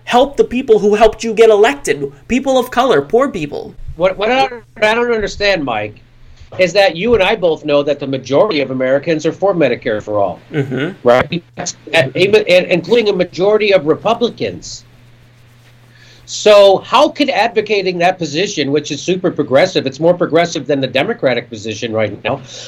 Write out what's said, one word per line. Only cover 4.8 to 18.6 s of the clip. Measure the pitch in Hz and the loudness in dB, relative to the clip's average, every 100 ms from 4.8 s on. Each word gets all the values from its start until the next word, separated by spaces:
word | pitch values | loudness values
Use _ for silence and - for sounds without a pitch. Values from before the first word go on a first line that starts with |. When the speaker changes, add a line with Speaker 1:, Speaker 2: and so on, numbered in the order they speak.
| 214 226 | 0 0
Speaker 2:
don't | 240 | 0
understand, | 226 196 - 202 185 | -2 -4 -2 0 0
Mike, | 135 107 107 107 _ - - - - - | -2 -4 -6 -12 _ -20 -20 -20 -10 -2
is | 185 | 0
that | 190 196 165 | 2 2 0
you | 220 | 0
and | 226 | 2
I | 185 220 | 2 0
both | 175 151 151 | -2 -2 0
know | 147 | 0
that | 147 143 | 0 -4
the | 135 | -4
majority | 135 - 143 214 151 | -6 -2 0 2 0
of | 127 | -4
Americans | 131 127 139 151 156 160 | -2 0 0 0 -2 -2
are | |
for | 156 190 | -2 -2
Medicare | 175 151 120 131 107 | 2 0 0 -4 -4
for | 104 104 | -4 -2
all, | 98 - - | -2 -4 -8
Speaker 1:
Mm-hmm. | 156 123 131 156 196 123 | -6 -4 -4 -6 -2 2
Speaker 2:
right? | 123 139 175 - - | 2 2 -6 -12 -12
That's, | - - - | -12 -12 -4
and | 160 139 151 | -2 0 0
even, | 196 214 214 | 2 2 4
and | 180 175 | 2 2
including | 175 165 240 208 | -2 0 0 2
a | |
majority | 185 175 - 196 214 208 | -2 -6 -2 0 2 2
of | 190 147 | 2 2
Republicans. | 143 180 226 226 - 110 87 - - - _ - _ _ _ _ _ _ _ _ _ - - - | -2 0 -2 -4 -4 -8 -10 -14 -18 -20 _ -20 _ _ _ _ _ _ _ _ _ -20 -20 -14
So | - 208 208 196 190 | 0 6 8 8 4
how | - 247 302 | 2 2 2
could | 311 262 | 0 -2
advocating | 180 226 220 202 202 185 175 | 0 -2 -2 -2 -2 -2 0
that | 175 185 | 0 0
position, | 160 143 202 160 | -4 -4 -4 -4